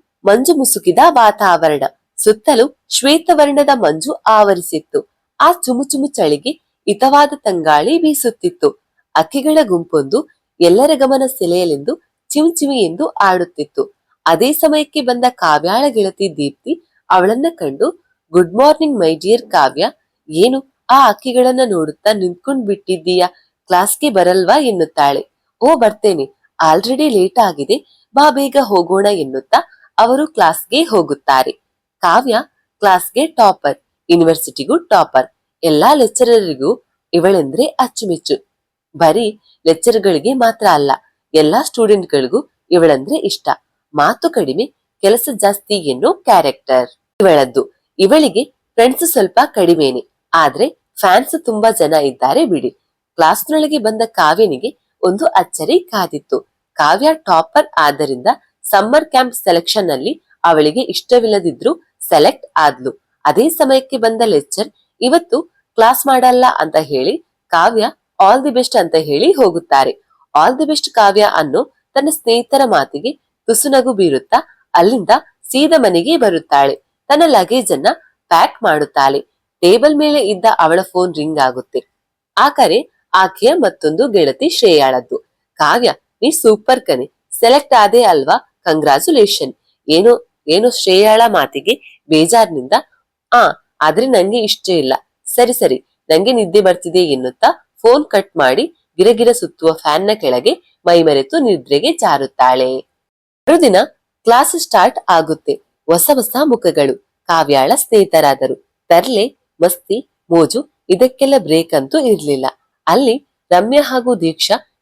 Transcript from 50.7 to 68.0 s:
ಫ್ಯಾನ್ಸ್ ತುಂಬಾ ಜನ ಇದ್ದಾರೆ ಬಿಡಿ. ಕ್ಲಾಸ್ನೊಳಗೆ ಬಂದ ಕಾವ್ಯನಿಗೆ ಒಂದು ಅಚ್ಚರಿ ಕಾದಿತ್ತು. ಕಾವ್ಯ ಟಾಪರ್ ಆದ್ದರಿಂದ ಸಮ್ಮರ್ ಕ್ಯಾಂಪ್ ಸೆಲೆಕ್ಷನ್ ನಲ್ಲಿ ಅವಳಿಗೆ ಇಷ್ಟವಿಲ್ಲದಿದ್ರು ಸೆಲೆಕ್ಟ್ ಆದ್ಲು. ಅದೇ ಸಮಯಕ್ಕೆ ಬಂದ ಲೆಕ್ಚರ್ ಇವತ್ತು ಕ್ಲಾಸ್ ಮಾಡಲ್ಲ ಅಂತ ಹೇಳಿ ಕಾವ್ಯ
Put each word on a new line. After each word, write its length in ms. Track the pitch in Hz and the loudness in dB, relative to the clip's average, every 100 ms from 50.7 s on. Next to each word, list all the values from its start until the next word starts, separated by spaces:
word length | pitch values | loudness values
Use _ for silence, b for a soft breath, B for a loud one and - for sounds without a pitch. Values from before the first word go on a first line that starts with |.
| - _ - | -6 _ -4
ಫ್ಯಾನ್ಸ್ 460 | 190 202 - 330 240 | 2 2 0 -6 -4
ತುಂಬಾ 260 | 214 226 | 0 0
ಜನ 220 | 220 151 | 0 0
ಇದ್ದಾರೆ 520 | 156 139 123 131 233 294 | 0 -2 -2 -2 0 0
ಬಿಡಿ. 240 | 151 123 - _ _ _ - | -2 -6 -10 _ _ _ -2
ಕ್ಲಾಸ್ನೊಳಗೆ 600 | 160 - - 311 302 302 | 0 0 -2 -2 -2 -2
ಬಂದ 240 | 214 220 226 | -4 -4 -6
ಕಾವ್ಯನಿಗೆ 920 | - 156 175 208 131 240 - _ - | -2 0 2 0 -2 -8 -12 _ -4
ಒಂದು 220 | 185 202 320 | -2 0 0
ಅಚ್ಚರಿ 540 | 190 - - 160 359 | 0 -2 -6 -2 -2
ಕಾದಿತ್ತು. 600 | - - 175 143 - 131 - _ _ | -2 -6 -4 -8 -6 -8 -8 _ _
ಕಾವ್ಯ 360 | - 151 190 302 | -2 0 2 0
ಟಾಪರ್ 540 | 311 - 165 160 294 - - | -2 0 0 2 -2 0 0
ಆದ್ದರಿಂದ 500 | 147 143 143 123 175 - _ _ | 0 0 -4 -4 -4 -4 _ _
ಸಮ್ಮರ್ 420 | - 202 214 294 - | -2 0 2 0 0
ಕ್ಯಾಂಪ್ 300 | 254 254 - | -2 -2 -4
ಸೆಲೆಕ್ಷನ್ 520 | 190 170 170 214 175 | -2 -2 -2 -4 -4
ನಲ್ಲಿ 340 | 135 175 - _ _ | -4 -6 -10 _ _
ಅವಳಿಗೆ 380 | 170 156 151 202 | 0 2 2 0
ಇಷ್ಟವಿಲ್ಲದಿದ್ರು 1160 | - 175 - 247 226 202 170 123 240 339 _ - | -6 -8 0 0 2 -2 -4 -4 -4 -6 _ -14
ಸೆಲೆಕ್ಟ್ 440 | - 160 185 - - 165 | -2 2 2 -2 -6 0
ಆದ್ಲು. 520 | 151 127 127 - _ _ 151 | 0 -2 -10 -12 _ _ -2
ಅದೇ 240 | 170 302 | 0 0
ಸಮಯಕ್ಕೆ 480 | 330 277 269 262 254 | 0 0 0 -2 -4
ಬಂದ 240 | 226 226 226 | -2 -2 0
ಲೆಕ್ಚರ್ 440 | 151 - - 220 _ _ - | -2 -4 -8 -10 _ _ -6
ಇವತ್ತು 400 | 247 330 339 294 - _ _ - | 0 0 -2 -6 -6 _ _ 0
ಕ್ಲಾಸ್ 320 | 226 262 277 | 0 2 0
ಮಾಡಲ್ಲ 380 | 262 254 247 254 - | 2 2 2 2 0
ಅಂತ 160 | 156 156 | -2 -2
ಹೇಳಿ 420 | 143 135 147 302 _ _ - | -2 -4 -4 -6 _ _ -4
ಕಾವ್ಯ 440 | 165 190 226 240 - | 0 0 0 -4 -6